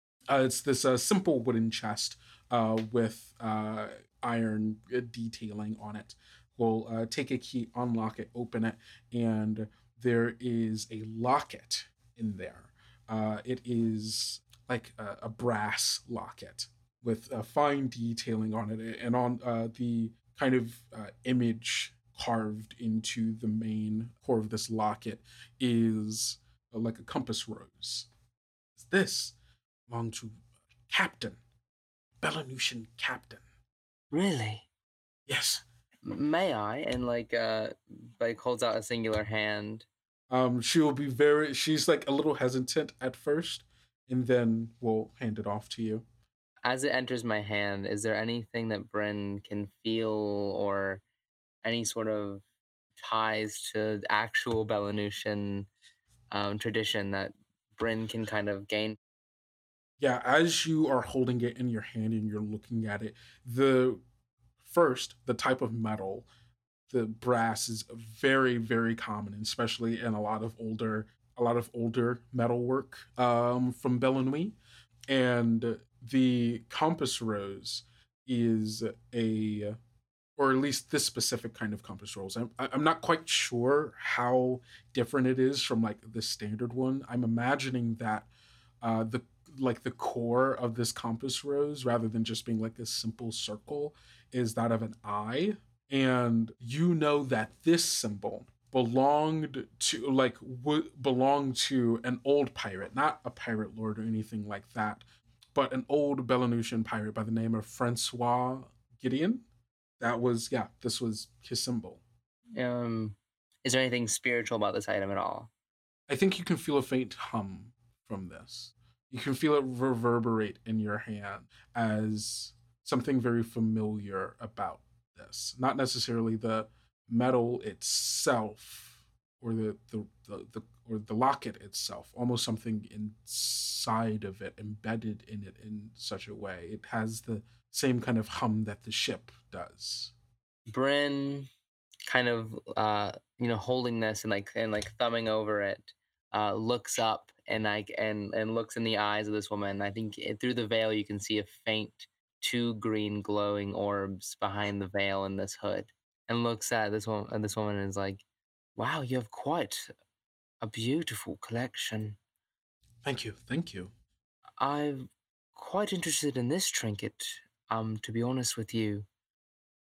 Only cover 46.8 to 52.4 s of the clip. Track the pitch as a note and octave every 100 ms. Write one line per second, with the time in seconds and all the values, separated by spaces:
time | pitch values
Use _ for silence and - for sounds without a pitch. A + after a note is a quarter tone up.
46.8 | C#3 B2+ B2+ B2 A2+ G#2+ G#2 G#2 G2+ G2
47.8 | G2 G#2 A2 G#2 A2 A#2+ A2 A#2 A2+ G#2
48.8 | G#2 G#2+ G#2 G#2 G2+ G2+ - G#2 G2+ _
49.8 | A2 A2+ A2 G#2+ G#2 G#2 G2+ F#2+ G2+ G2
50.8 | G2 F#2+ _ _ _ _ _ _ A2+ A#2
51.8 | G#2+ A#2 A2 G#2+ G2+ G2